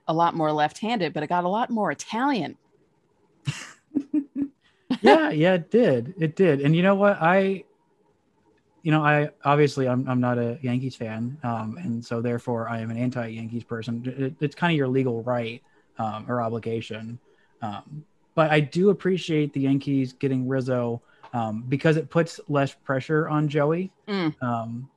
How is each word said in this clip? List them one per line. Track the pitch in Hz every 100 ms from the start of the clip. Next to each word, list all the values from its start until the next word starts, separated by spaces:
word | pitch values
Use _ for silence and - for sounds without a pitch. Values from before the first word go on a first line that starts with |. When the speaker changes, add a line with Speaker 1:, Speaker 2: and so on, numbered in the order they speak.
| -
Speaker 1:
a |
lot | 160 170 165
more | 156
left-handed, | 151 151 - 220 233 156
but | 151
it | 151
got | 175
a | 175
lot | 214 247
more | 226 185
Italian. | 143 - 220 277 240 135 - _ _ _ _ _ _ _ _
<laughs> | - - - - _ 302 - 302 - 277 285 _ _ _ - 254
Speaker 2:
Yeah, | 226 311 302
yeah, | 156 175
it | 185 160
did. | 226 214 123 123 185
It | 160 -
did. | 185 139
And | 143 165
you |
know | 185
what? | 196 202 165
I, | 160 190 196 190 - _ _ _ _ _ _ _ _ _ _ _
you | 160
know, | 156
I, | 147 147 147 -
obviously | 139 147 147 139 127
I'm, | 127 135
I'm | 123
not | 123 120
a | 117 120
Yankees | 127 123 131
fan. | - 113 110 120 147
Um, | 120 117 110 117
and | 123 117
so | 117 117
therefore | 120 120 - 117 113
I | 117
am | 113
an | 113
anti-Yankees | 123 123 117 113 113 117
person. | - 113 110 117 123 127
It, | 135 -
it's | 147
kinda | - 175
your | 156 131
legal | 131 127 117
right, | 117 123 113 120 _ _ _ -
um, | 110 107 117
or | 123
obligation. | 113 117 113 113 - 110 113 120 _ _ _ -
Um, | 113 101 - 147 - _ _
but | - 156
I | 156
do | 139 170 202
appreciate | 190 185 180 - 156 143
the | 139
Yankees | 135 139 143 135 127
getting | - 135 131 127
Rizzo, | 135 131 123 120 117 _ _ -
um, | 120 110 107 127
because | 139 160 156
it | 147
puts | 170 165 - -
less | 143 135
pressure | - - 135 - 156 160
on | 151 151
Joey, | 147 143 170 190 _ -
Speaker 1:
Mm. | 196 160 -
Speaker 2:
um, | 123 117 113 117 135